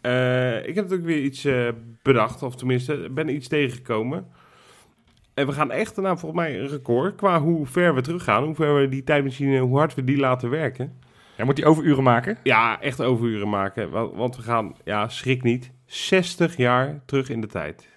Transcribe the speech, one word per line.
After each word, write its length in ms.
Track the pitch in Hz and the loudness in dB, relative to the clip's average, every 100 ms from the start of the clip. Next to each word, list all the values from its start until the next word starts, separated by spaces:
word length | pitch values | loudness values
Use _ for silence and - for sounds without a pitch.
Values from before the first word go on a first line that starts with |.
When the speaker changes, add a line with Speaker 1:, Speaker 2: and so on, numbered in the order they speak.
Speaker 1:
Eh, 560 | 123 127 127 127 127 117 | 0 0 2 2 0 -2
ik 180 | - | -4
heb 0 | |
natuurlijk 300 | 175 185 185 | -4 -2 -2
weer 160 | 170 156 | 0 0
iets, 220 | 139 135 | -2 -2
eh, 220 | 139 127 120 113 117 113 | 0 0 0 -4 -14 -2
bedacht, 400 | 139 120 110 - | 4 4 4 -2
of 120 | 131 | -10
tenminste, 520 | 127 127 127 127 143 82 | -6 -2 -2 -2 -6 -6
ben 180 | 131 160 | -6 -4
iets 120 | 143 127 | -4 -2
tegengekomen. 800 | 151 135 123 - 110 120 170 190 _ _ - - - _ _ _ _ _ | 0 0 -4 -4 -2 -2 -6 -10 _ _ -20 -20 -20 _ _ _ _ _
En 120 | - | -4
we 60 | 143 | -4
gaan 200 | 143 147 | -2 -2
echt, 240 | 143 220 - | -2 -4 -2
nou, 200 | 190 175 | -2 -2
volgens 240 | 160 170 | -4 -4
mij 180 | 160 117 | -4 -4
een 80 | 139 | -6
record 480 | 143 127 120 180 | -8 0 0 0
qua 260 | 202 202 170 | 0 2 2
hoe 240 | 151 170 | 2 0
ver 300 | 139 180 175 | 0 2 4
we 60 | 131 | 2
teruggaan, 420 | 131 175 147 107 | -2 -4 2 2
hoe 120 | 151 | 2
ver 200 | 151 147 147 | 0 2 4
we 80 | 139 | 2
die 140 | 135 | 0
tijdmachine, 560 | 131 147 139 127 139 135 | 2 2 2 -2 2 2
hoe 180 | 127 135 | 4 2
hard 160 | 156 | 2
we 80 | - | 0
die 140 | 127 139 | 0 2
laten 320 | 131 123 120 | 2 0 -2
werken. 500 | 151 143 - 123 - - _ _ - | -2 -4 -6 -10 -10 -20 _ _ -4
Speaker 2:
Ja, 80 | |
moet 100 | 123 | 0
die 100 | 147 | 2
overuren 380 | 151 160 156 135 | 4 4 4 4
maken? 340 | 131 117 123 226 | 6 4 2 -2
Speaker 1:
Ja, 380 | 143 113 117 110 | 2 4 4 0
echt 200 | 143 131 | -4 -2
overuren 480 | 123 120 117 107 101 | 0 0 0 -2 -2
maken. 400 | 101 98 120 90 | -2 -2 -4 -4
Wa-, 200 | 82 113 | -4 -4
want 200 | - 123 | -4 -6
we 60 | 127 | -6
gaan, 340 | 113 117 101 - | -2 -2 -2 -10
ja, 240 | - 104 107 | -4 -2 -4
schrik 340 | - 127 123 | -4 -2 0
niet, 280 | 123 123 - - | 2 0 -4 -20
zestig 720 | _ - - 190 180 - 165 170 | _ -10 0 2 0 -2 -2 2
jaar 440 | 123 123 135 147 | 2 2 0 -6
terug 240 | - 139 123 | -4 -4 -2
in 120 | 113 | -6
de 60 | 107 | -6
tijd. 420 | - 76 - _ | -6 -8 -12 _